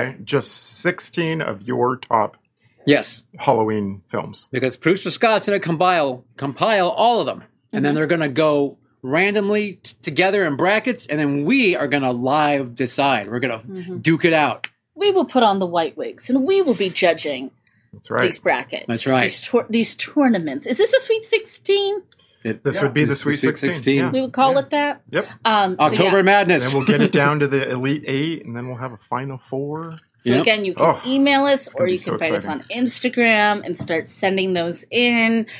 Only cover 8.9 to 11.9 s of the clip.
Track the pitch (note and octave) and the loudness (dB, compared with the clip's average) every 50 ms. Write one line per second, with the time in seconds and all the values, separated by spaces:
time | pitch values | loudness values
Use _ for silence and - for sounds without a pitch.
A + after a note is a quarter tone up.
8.9 | _ _ - B2+ C#3 E3 F#3+ G3+ G3+ G#3+ G3 G3+ G#3 G#3+ G#3+ G3+ F3+ - - - | _ _ -6 -2 0 2 2 2 2 0 0 0 0 0 -2 -4 -8 -14 -18 -20
9.9 | - _ - E3+ C#3+ C3+ F3+ G3 G3 G#3 F#3 D#3 C#3 B2+ E3+ F#3 G#3 A3 G#3+ C4 | -16 _ -10 -4 0 2 2 2 2 2 0 0 0 0 2 2 2 2 0 -2
10.9 | A3+ - - - D3+ D3+ D3+ C#3+ C#3+ C#3+ C#3+ F3 C4 C#4 A#3+ F#3 F3 - C#3+ C3 | -4 -6 -6 -6 -4 -2 0 0 0 -2 0 0 2 2 2 2 2 0 -2 -2